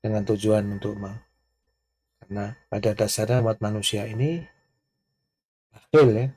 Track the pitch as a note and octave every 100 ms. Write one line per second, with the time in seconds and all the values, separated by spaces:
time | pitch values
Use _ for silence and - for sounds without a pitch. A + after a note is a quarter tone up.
0 | A2 G#2+ G2 G#2+ G#2+ G#2+ G2+ G2+ G#2 G#2
1 | G2+ G#2+ _ _ _ _ _ _ _ _
2 | _ _ - G2+ G#2 B2 _ G#2+ G#2+ G2+
3 | G#2 - G#2+ B2 A2+ A2 G#2+ G#2+ G2+ G#2
4 | A2 A2 C#3 E3+ - _ _ _ _ _
5 | _ _ _ _ _ _ _ - _ D#3
6 | C3+ A2 C3